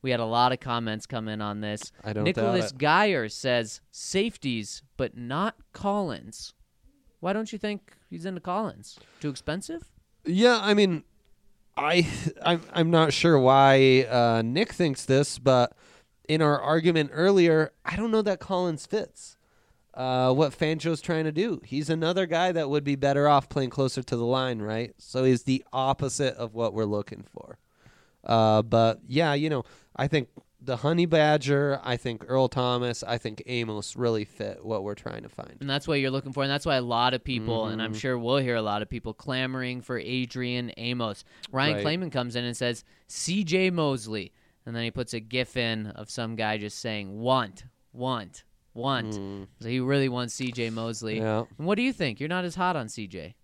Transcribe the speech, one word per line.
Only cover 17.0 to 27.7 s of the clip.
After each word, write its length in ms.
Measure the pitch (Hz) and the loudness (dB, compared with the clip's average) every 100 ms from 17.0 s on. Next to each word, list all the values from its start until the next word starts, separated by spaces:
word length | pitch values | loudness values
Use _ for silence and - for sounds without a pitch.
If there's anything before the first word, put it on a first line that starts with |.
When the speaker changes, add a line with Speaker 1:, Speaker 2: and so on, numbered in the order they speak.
| 147 | 0
Speaker 2:
earlier, 580 | 147 185 196 170 156 156 _ | 2 4 6 6 4 2 _
I 140 | - 180 | -6 -4
don't 140 | 226 | 0
know 100 | 220 | 0
that 200 | 208 185 | 0 -2
Collins 440 | - 185 180 156 | -2 -2 -2 -4
fits, 540 | - 214 - - - _ _ _ _ _ _ | -4 -6 -6 -14 -20 _ _ _ _ _ _
uh, 400 | - 131 127 127 | -6 -2 2 4
what 180 | 131 151 | 4 2
Fangio's 480 | - 156 160 156 160 | 2 -2 0 -2 -4
trying 240 | - 160 | -2 -2
to 80 | 156 | 0
do. 300 | 151 226 170 | 0 -2 -4
He's 240 | - 135 147 | -4 -6 -2
another 380 | 160 160 180 180 | 0 0 0 0
guy 260 | 165 180 | 2 2
that 160 | 170 143 | 0 0
would 160 | 147 | 0
be 100 | 143 | 0
better 320 | 139 139 139 147 | 0 2 4 6
off 220 | 143 - | 6 4
playing 220 | 147 131 | -2 -2
closer 320 | - 131 - | 0 0 0
to 140 | 120 120 | -4 -2
the 100 | 117 | 0
line, 340 | 131 131 113 | 0 0 -4
right? 320 | 107 110 117 - | -4 -4 -6 -10
So 260 | - 131 | -8 2
he's 200 | 131 123 | 4 4
the 200 | - 131 - | 2 -2 -2
opposite 640 | 131 131 135 135 - 135 | -2 0 0 -2 -2 -2
of 180 | - 117 | -2 -8
what 220 | 113 113 | -2 -2
we're 100 | 104 | 0
looking 380 | 107 104 101 98 | -2 -2 -4 -14
for. 340 | - - - - _ | -16 -18 -18 -20 _